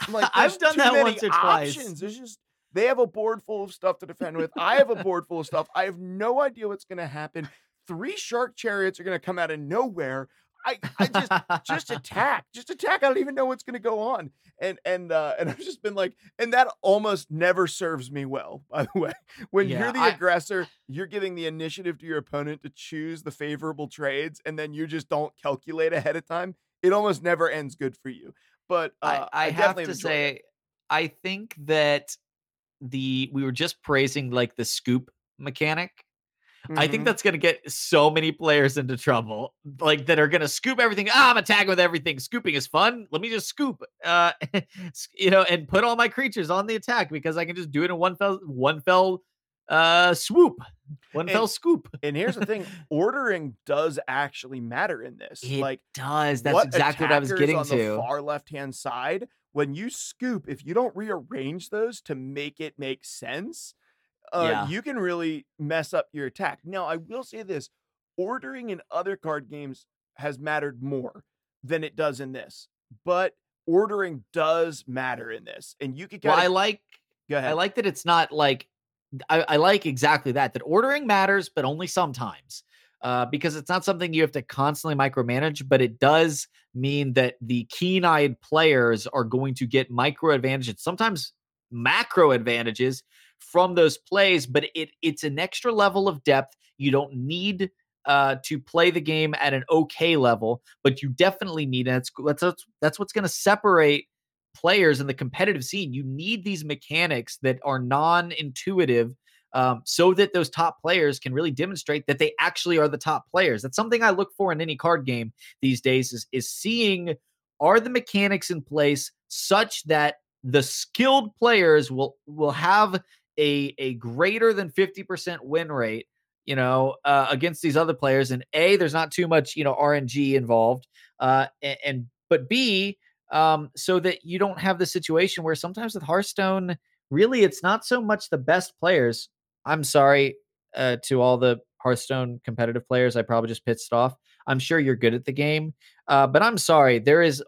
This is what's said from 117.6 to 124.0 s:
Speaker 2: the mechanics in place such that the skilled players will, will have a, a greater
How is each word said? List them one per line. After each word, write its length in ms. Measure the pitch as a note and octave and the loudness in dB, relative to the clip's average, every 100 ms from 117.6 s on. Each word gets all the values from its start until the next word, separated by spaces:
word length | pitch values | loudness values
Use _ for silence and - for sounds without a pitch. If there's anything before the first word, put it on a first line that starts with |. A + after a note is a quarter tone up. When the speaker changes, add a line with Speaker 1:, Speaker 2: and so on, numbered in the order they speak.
| D#3 A3+ | 4 4
Speaker 2:
the 100 | A#3+ | 4
mechanics 600 | B3 B3 G3+ G3+ G3 - | -2 -2 0 2 0 -2
in 120 | E3 | -8
place 500 | - D3 D3 C#3 - - _ | -4 0 2 2 -4 -14 _
such 560 | - - G3 G3 - | -10 0 2 2 -4
that 320 | D3+ D#3 D3 - _ _ | 0 2 2 -2 _ _
the 200 | C3 C#3+ | 0 2
skilled 720 | C3 - - - C4 C#4 G#3+ - | 2 -4 -6 0 4 4 2 0
players 560 | A#3 A3 E3+ D3+ C3 | 4 6 6 6 4
will, 260 | C3 C3+ - - | -4 -4 -6 -18
will 260 | D3+ D3 | -4 -2
have 520 | C3+ F3 G#3 G#3 F#3 - _ _ - | 0 4 4 4 0 -8 _ _ -2
a, 380 | D3 C#3+ C#3 - | 0 0 -2 -6
a 160 | C3+ | -8
greater 580 | A#2+ | -6